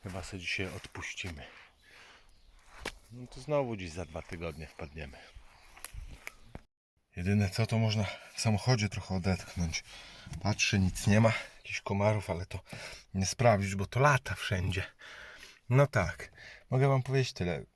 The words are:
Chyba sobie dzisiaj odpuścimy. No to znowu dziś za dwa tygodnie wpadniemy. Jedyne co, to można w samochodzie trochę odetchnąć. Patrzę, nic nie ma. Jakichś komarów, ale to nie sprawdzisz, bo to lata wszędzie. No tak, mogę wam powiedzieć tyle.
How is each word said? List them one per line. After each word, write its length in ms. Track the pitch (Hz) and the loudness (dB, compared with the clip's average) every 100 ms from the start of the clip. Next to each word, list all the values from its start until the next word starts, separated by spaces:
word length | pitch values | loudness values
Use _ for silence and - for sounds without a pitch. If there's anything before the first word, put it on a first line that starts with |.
Chyba 200 | 104 92 | -10 -10
sobie 180 | 87 98 | -10 -10
dzisiaj 260 | 87 - 92 | -6 -4 -4
odpuścimy. 800 | 90 - - - - 95 78 71 - - _ - - - - - - - - - - - - - | -6 -12 -12 -12 -10 -10 -10 -16 -20 -20 _ -20 -20 -20 -20 -20 -20 -20 -20 -20 -12 -12 -12 -18
No 140 | 120 123 | -16 -14
to 140 | 135 | -14
znowu 360 | 131 147 131 107 | -2 0 0 -2
dziś 140 | 92 | -6
za 140 | 78 | -8
dwa 180 | 82 80 | -8 -8
tygodnie 440 | - 87 85 76 78 | -10 -8 -8 -8 -12
wpadniemy. 520 | - 80 78 73 - - - - - - - - - - - - - - - _ _ _ _ _ - | -12 -12 -10 -12 -14 -20 -20 -20 -20 -20 -14 -14 -12 -14 -16 -18 -20 -20 -20 _ _ _ _ _ -4
Jedyne 340 | 90 104 101 | 2 4 2
co, 160 | - 113 | 2 0
to 120 | 113 | 2
można 260 | 110 107 101 - - | 2 2 -2 -4 -14
w 60 | - | -2
samochodzie 480 | 117 107 - 127 104 | 2 2 4 2 2
trochę 260 | - - | -2 -4
odetchnąć. 680 | 95 90 87 - - 82 78 - - - - - - | -2 2 0 -2 -2 -2 -2 -10 -18 -18 -18 -14 -4
Patrzę, 360 | 98 - - 104 | -2 0 2 4
nic 280 | 92 - - | 4 2 4
nie 140 | 104 | 6
ma. 120 | 113 110 - - | 6 4 -6 -16
Jakichś 240 | - - | -10 -8
komarów, 500 | - 98 101 107 95 | -2 2 4 2 0
ale 160 | 85 90 | -4 -4
to 140 | 90 - 120 - - - | -10 -10 -14 -14 -16 -8
nie 120 | 95 95 | -2 -2
sprawdzisz, 500 | - 120 104 98 98 | 4 6 6 2 -2
bo 100 | 98 | -4
to 140 | 123 | 4
lata 340 | 147 135 - | 4 4 0
wszędzie. 480 | 95 - 95 90 90 - - - - - - - - _ | -6 -2 0 0 -2 -6 -12 -20 -18 -18 -18 -20 -20 _
No 180 | 123 143 | 4 6
tak, 460 | - 85 - - - - - - | 4 0 -2 -12 -14 -20 -20 -2
mogę 180 | 127 139 | 4 6
wam 140 | 135 | 4
powiedzieć 300 | 127 135 127 | 4 2 0
tyle. 320 | - 90 78 - | 0 -2 -2 -6